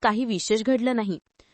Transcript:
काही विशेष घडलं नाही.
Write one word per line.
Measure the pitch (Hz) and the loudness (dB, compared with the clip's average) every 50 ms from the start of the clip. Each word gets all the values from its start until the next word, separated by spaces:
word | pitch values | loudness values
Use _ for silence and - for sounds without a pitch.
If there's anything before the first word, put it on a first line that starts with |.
| - | 0
काही | 226 208 220 262 | 0 0 0 -2
विशेष | 233 214 175 - - 214 220 220 | -2 -2 -2 0 0 0 0 2
घडलं | 262 262 240 233 254 254 | 2 0 2 2 0 0
नाही. | 233 214 196 175 - - _ _ _ _ _ | 0 -2 -2 -4 -6 -8 _ _ _ _ _